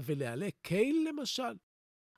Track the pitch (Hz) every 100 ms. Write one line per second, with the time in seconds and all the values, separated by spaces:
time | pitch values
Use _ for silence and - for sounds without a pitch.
0 | 131 143 127 120 196 - - 180 254 320
1 | 311 302 254 - 240 208 _ _ _ _
2 | _